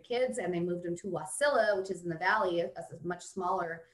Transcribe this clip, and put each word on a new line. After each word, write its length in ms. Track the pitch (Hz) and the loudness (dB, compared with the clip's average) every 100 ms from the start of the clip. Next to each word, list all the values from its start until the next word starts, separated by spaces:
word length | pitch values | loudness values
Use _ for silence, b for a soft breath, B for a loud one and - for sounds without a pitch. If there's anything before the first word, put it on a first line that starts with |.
| - | -2
kids 340 | 247 254 - | 0 2 0
and 140 | 180 | -2
they 60 | 175 | 0
moved 240 | 175 175 | 0 0
them 140 | 175 175 | -2 -4
to 100 | 202 | -4
Wasilla, 680 | 160 156 - 285 254 208 196 | -6 -6 0 4 6 4 2
which 120 | 190 | 0
is 140 | 175 | -4
in 60 | 175 | -4
the 80 | 160 | 0
valley, 420 | 185 214 185 170 | 2 4 4 2
a, 60 | 170 | 0
a 420 | 170 - - 170 | -4 -12 -8 -6
much 160 | 175 | -6
smaller 600 | - 190 180 190 170 165 b | -8 -4 0 0 -2 -6 b